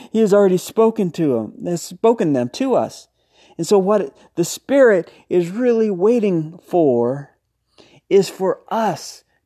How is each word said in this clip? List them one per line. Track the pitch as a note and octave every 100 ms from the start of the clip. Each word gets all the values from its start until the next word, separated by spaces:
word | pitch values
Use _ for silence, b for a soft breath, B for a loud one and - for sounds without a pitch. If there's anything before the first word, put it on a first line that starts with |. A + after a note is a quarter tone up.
| B
he | G#3+
has | A3
already | G3+ G3 F3+
spoken | - - A3+ A3 F#3
to | D#3 D#3 A#2
him, | G#2+ - F3
has | F3
spoken | - F3+ A3+ A#3 F3
them | C3+ A#2+
to | - C4 F#3
us. | A2 - - _ b b b b
And | D#3+
so | G#3
what | F#3 G#3+ F3 - b -
the | E3+
Spirit | - - C#4 B3 F#3+ E3 b b
is | F3+ E3+
really | G3+ B3 A3+ A3
waiting | F3+ G#3 B3 G3+ E3+ D#3 F3
for | - F3+ D3+ A#2+ A#2+ C#3 C#3+ _ _ _ _ b b b -
is | G3 F#3+
for | - F#3+ - -
us | G#3+ G#3+ D3+ - - _ _